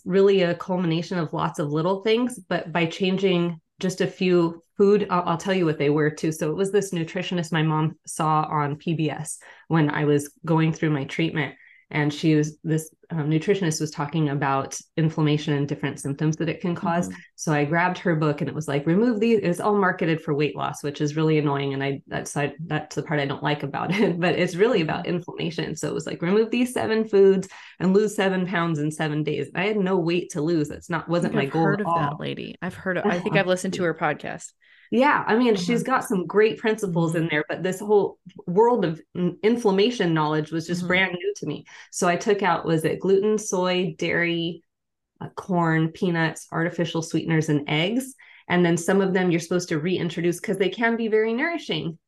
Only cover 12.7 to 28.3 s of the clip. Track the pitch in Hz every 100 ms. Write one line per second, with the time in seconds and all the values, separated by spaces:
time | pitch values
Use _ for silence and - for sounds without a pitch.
12.7 | 156 156 _ - 165 143 156 208 190 165
13.7 | 156 151 - 143 165 147 143 139 135 135
14.7 | - - - 156 160 151 147 156 143 143
15.7 | 143 139 139 139 139 156 156 165 - 180
16.7 | 170 175 170 185 180 - - 170 147 143
17.7 | 170 180 175 190 156 156 147 139 151 151
18.7 | 143 160 185 247 208 233 214 175 170 208
19.7 | 208 185 180 170 160 - 143 147 139 139
20.7 | - 143 143 147 151 160 151 143 143 139
21.7 | 139 139 135 - 147 - 147 143 - 160
22.7 | 151 - - - 147 139 139 151 151 139
23.7 | 139 117 196 190 170 175 151 175 165 226
24.7 | 214 156 151 - 175 160 147 160 160 151
25.7 | 160 151 - - - 170 208 226 240 247
26.7 | 240 220 220 220 196 196 190 - - -
27.7 | - 185 196 214 214 190